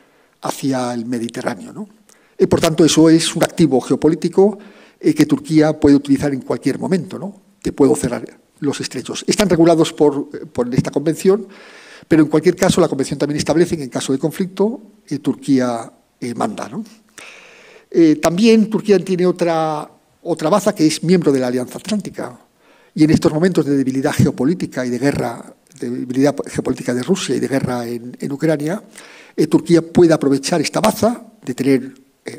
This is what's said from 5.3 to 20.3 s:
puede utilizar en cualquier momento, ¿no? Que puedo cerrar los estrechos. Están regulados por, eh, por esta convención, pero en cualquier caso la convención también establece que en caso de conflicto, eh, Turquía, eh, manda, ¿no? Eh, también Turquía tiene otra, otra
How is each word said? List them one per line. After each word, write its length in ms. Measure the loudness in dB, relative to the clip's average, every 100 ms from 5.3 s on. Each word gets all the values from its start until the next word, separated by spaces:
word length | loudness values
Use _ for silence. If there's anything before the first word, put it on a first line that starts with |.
| 0 2 2 2
puede 240 | 4 4 4
utilizar 360 | 4 0 0
en 100 | -4
cualquier 360 | -6 -4 -4 -4
momento, 400 | -2 -2 -4 -10
¿no? 240 | -12 -14 _ _
Que 100 | -6
puedo 240 | 2 2 2
cerrar 420 | -2 -6 -10 -18 _ _
los 200 | -6 -6
estrechos. 440 | -8 -10 -10 -6 -2
Están 220 | 0 2
regulados 440 | 4 4 4 2
por, 360 | 2 0 0 -6
eh, 140 | -12 -8
por 260 | -6 -4
esta 160 | -2 -2
convención, 580 | -2 -4 0 2 0 -2 -20 -20 -20 -20 -18 0
pero 160 | 2
en 60 | 4
cualquier 260 | 2 2
caso 260 | 2 2 2
la 80 | 0
convención 300 | 0 -4 -4
también 200 | -4 -2
establece 380 | 0 0 0 -2
que 80 |
en 60 | -6
caso 220 | -6 -4
de 60 | -2
conflicto, 640 | -2 -4 -6 -2 -2 -4 -14 _ -10
eh, 100 | -6
Turquía, 720 | -4 -4 0 0 0 -4 -10 -20 _ _
eh, 140 | -8
manda, 340 | -6 -6 -6 -10
¿no? 160 | -12 -14 -18 _ -20 -20 -20 -20 -20 -20 -20 _
Eh, 260 | 4 4 4
también 480 | 0 2 4 4 4
Turquía 280 | 0 2 0
tiene 220 | 0 0 0
otra, 640 | 0 -2 0 -2 -4 -10 _ _ _
otra 260 | -6